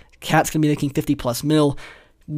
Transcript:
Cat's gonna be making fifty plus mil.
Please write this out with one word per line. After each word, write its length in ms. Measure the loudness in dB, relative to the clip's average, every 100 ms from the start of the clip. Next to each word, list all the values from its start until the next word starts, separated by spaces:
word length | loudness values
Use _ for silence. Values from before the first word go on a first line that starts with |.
| -18 -16
Cat's 280 | 0 2 2
gonna 140 | 2
be 60 | 2
making 220 | 2 -2
fifty 260 | -2 -2 -2
plus 260 | -2 -4
mil. 340 | 0 2 2 0 -10 -20 _ _ -10